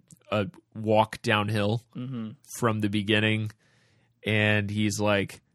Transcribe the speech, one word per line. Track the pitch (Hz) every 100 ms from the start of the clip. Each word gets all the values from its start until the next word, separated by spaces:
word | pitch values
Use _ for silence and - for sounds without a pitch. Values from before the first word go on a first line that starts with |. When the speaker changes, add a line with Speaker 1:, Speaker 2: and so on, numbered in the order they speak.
| _ - -
Speaker 1:
a | 107 95 - _
walk | 110 107 107 110 -
downhill | 117 107 101 110 104 117 _
Speaker 2:
Mm-hmm. | 120 127 123 110 - - -
Speaker 1:
from | 117 110
the | 107
beginning, | 107 101 107 107 107 107 - _ _ _ _ _ _ 101
and | 107 107 104 101
he's | 104 107 104
like, | 104 101 92 - _